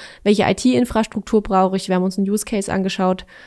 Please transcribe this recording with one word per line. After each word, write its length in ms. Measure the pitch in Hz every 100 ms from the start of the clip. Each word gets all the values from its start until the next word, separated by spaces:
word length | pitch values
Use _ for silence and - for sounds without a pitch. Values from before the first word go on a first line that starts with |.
| - -
Welche 220 | 202 208
I-T-Infrastruktur 1000 | - 196 254 247 247 220 226 220 - 214
brauche 340 | 202 190 185 190
ich? 120 | 185
Wir 80 | 185
haben 80 |
uns 120 | 185 185
einen 140 | 196
Use-Case 420 | 208 - 208 196
angeschaut 540 | 190 190 - 185 185 - -